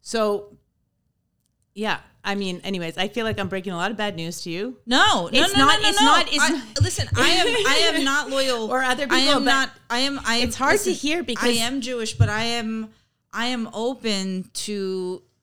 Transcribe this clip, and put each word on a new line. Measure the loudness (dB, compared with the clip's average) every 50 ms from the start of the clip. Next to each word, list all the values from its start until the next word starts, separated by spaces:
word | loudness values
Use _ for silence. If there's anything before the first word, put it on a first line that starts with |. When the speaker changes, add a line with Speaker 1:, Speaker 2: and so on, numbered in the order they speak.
Speaker 1:
So, | _ -4 -2 0 0 0 0 -2 -4 -10 -20 _ _ _ _ _ _ _ _ _ _ _ _ _ _ _ _ _ _ _ _ _ _ _ _
yeah, | -6 -4 -4 -4 -4 -6 -18 _ _ _
I | -4 -4
mean, | -2 -2 -4 -4 -6 -6
anyways, | -6 -4 -4 -4 -6 -4
I | -4 -4
feel | -4 -2 -2 -2
like | -2 -2 -2
I'm | -4
breaking | -4 -4 -6 -6 -6 -4
a |
lot | -4 -4 -4
of | -2
bad | -4 -4 -4 -4
news | -6 -8 -8 -8 -10 -8
to | -8
you. | -6 -6 -6 -8 -10 _ _
Speaker 2:
No, | 0 4 4 4 4 4 2 0 0
no, | 2 2
Speaker 1:
It's | 2 4 4
Speaker 2:
no, | 4 6
Speaker 1:
not, | 6 6 4
Speaker 2:
no, | 2
no, | 0
Speaker 1:
it's | 2 4
Speaker 2:
no. | 6
Speaker 1:
not, | 6 6 6 4 2 2
it's | 2 2
Speaker 2:
I, | 2
Speaker 1:
not | 2 -2 -4 -8 0 0
Speaker 2:
listen, | 0 0 2 -4 -4 -2 0
I | 2 4 4
am, | 4 4 4
I | 2 2 2 2 2 4 4 4 2 2
am | 2 0
Speaker 1:
<laughs> | 2
Speaker 2:
not | 2 0 0 -2
loyal. | -2 -2 0 0 0 -2 -2 -2
Speaker 1:
Or | 0 0 0
other | 0 0 -2 0
Speaker 2:
I | 0 2 2
Speaker 1:
people, | 4 4 4
Speaker 2:
am | 4 4
Speaker 1:
but | 4
Speaker 2:
not, | 4 2 2 -2 -6 -18 _ _
I | -2 -2
am, | 0 -2 -2 -4 -2
I | -2 0
am, | 0 0
Speaker 1:
it's | -2 -2
hard | -2 0 2 2 2
to | 2 0
Speaker 2:
listen, | -2
Speaker 1:
hear | -2 -2 -2 -2 -2 -2
because | -4 -4 -2 0
Speaker 2:
I | 0 2 2
am | 0 -2 -2 -4
Jewish, | -4 -4 -6 -6 -6 -6 0
but | 0 2 2
I | 2 -2 -2
am, | -2 -2 -4 -4 -4 -6 -6 -8 -10 _ _ _ _ _ _ _ _
I | -8 -6 -4
am | -4 -4 -4 -6 -6 -6
open | -4 -4 -4 -4 -4 -4 -4 -4 -4 -4 -4 -6 -6 -8 -8 _
to | -10 -8 -6 -6 -6 -4 -4 -4 -4 -6 -6 -8 -10 _ _ _ _